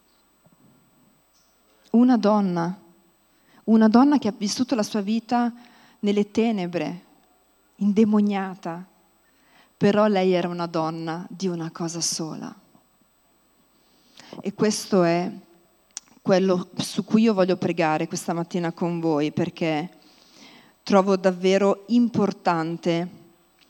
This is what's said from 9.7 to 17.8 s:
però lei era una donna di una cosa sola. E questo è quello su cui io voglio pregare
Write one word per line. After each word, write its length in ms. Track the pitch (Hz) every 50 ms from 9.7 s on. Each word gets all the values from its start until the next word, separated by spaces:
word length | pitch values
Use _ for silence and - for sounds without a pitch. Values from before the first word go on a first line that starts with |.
| _
però 300 | - - 202 202 208 214
lei 240 | 214 208 185 185 190
era 160 | 180 175 175
una 200 | 175 175 175 170
donna 600 | 170 165 165 160 160 165 165 165 165 160 170 185 -
di 200 | - 170 190 185
una 240 | 175 165 165 165
cosa 280 | - - 170 165 165 170
sola. 540 | 156 - - - 165 156 - - - 82 - - _ _ _ _ _ _ _ _ _ _ _ _ _ _ _ _ _ _ _ _ _ _ _ _ _ _ _ _ _ _ _ - - - - -
E 140 | - 202 -
questo 480 | - 220 214 208 - - - - 185
è 260 | 175 170 170 175 180 208 202 - - _ _ _ _ _ _ _ _ _ _ - - _ _ _
quello 460 | - - 190 185 190 190 180 185 180 - -
su 280 | - - - - - 196
cui 180 | - - 220
io 120 | 220 233 214
voglio 220 | 190 185 185 180
pregare 500 | 175 - 180 170 170